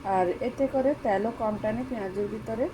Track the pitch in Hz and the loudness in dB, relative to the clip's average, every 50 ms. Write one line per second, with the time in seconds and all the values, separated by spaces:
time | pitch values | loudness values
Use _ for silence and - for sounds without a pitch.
0 | - 196 190 185 180 175 180 - 220 247 240 - 269 269 277 269 254 269 294 - | 0 2 4 4 4 4 2 0 -2 -4 0 0 0 2 2 2 4 2 2 2
1 | - 240 196 190 208 233 226 - 233 214 208 208 - 214 220 240 254 254 262 220 | 2 2 2 2 2 0 -2 0 -2 -2 -2 0 -2 -2 -2 -2 -4 -4 -4 -4
2 | 196 185 185 202 208 202 214 220 220 226 226 220 262 359 | -4 -4 -2 -2 -4 -2 -4 -6 -4 -4 -2 -2 -2 -2